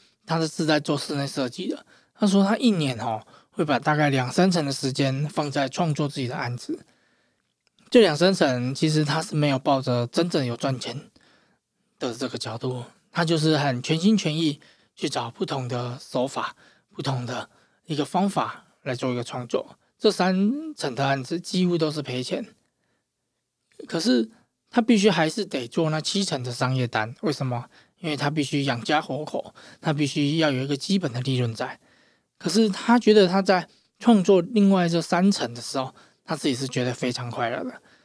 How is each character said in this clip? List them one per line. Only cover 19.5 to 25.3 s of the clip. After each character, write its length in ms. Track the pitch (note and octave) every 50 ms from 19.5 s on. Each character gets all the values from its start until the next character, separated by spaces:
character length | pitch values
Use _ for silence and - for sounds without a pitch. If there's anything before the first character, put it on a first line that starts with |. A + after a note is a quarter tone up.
| - - - - - _ _ _ _ _
这 120 | - G#3+
三 640 | F3+ - F3+ F#3 F#3 F#3 G3+ G#3+ C4+ D4 D#4+ D#4+ D4
成 200 | - - C#3+ A#2+
的 100 | A#2 C#3
案 180 | C3+ C#3 C3+ B2+
子 160 | - E3+ F3
几 280 | - - - F3+ F#3
乎 100 | F3+ F3
都 140 | E3 D#3+ D#3
是 100 | D3 D#3
赔 220 | C#3 - B2 B2+ B2+
钱， 320 | - - - A#3 - _ _ _ _ _ _ _ _ _ _ _ _ _ _ _ _ _ _ _ _ _ _ _ _ _ - -
可 140 | - - E3
是 300 | E3 A#3 B3+ A#3+ A3 - - _ _ _ _ _ _ _
他 100 | - B3
必 160 | A3+ A#3 A#3+
须 140 | G3+ F#3+ G#3+
还 180 | E3+ E3 D#3+
是 160 | D#3